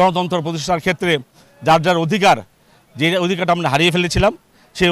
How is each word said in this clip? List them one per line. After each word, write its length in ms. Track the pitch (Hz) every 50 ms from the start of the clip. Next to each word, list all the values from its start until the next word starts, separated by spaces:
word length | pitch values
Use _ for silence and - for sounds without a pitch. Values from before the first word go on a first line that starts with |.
গণতন্ত্র 440 | 180 185 170 180 180 175 185 175 156
প্রতিষ্ঠার 380 | 160 165 160 147 - 180 165 -
ক্ষেত্রে 280 | 185 180 - 190 175 165 139 123 - _ _ - _ _ _ -
যার 180 | 135 156 165 156
যার 120 | 170 180 165 165
অধিকার, 320 | 160 151 208 175 196 165 117 98 - _ _ _ _ _ _ _ _ _
যে 100 | - 143 165 175 190 175
অধিকারটা 300 | 180 196 170 180 175 175
আমরা 120 | 170 170 147 131
হারিয়ে 220 | 143 165 175 156
ফেলেছিলাম, 380 | 180 180 175 - - 185 208 - - _ _ _ _ _ _ _
সেই 140 | - 185 170